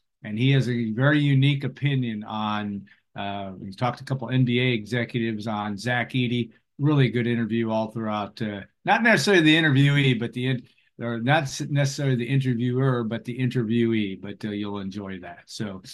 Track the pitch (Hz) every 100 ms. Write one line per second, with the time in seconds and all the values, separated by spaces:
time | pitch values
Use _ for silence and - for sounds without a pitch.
0 | _ _ 107 107 131 139 117 120 113 110
1 | 139 151 143 135 139 143 131 - 143 135
2 | 120 107 107 107 107 107 104 101 98 _
3 | _ 104 101 101 98 92 98 95 123 -
4 | - 135 113 131 123 120 127 117 104 127
5 | 120 123 113 107 110 104 104 98 113 123
6 | 117 135 123 123 117 _ _ - 143 147
7 | 123 117 117 117 110 113 113 110 110 117
8 | 110 107 101 - 107 101 - _ 175 220
9 | 233 202 208 190 156 160 160 135 143 143
10 | 139 113 113 123 127 135 - _ _ -
11 | 117 117 120 156 135 - 143 143 139 139
12 | 139 127 120 139 131 117 123 123 135 123
13 | 113 113 - 120 127 127 110 117 117 110
14 | 98 95 101 101 107 104 104 101 98 101
15 | 98 95 87 87 - - 110 95 -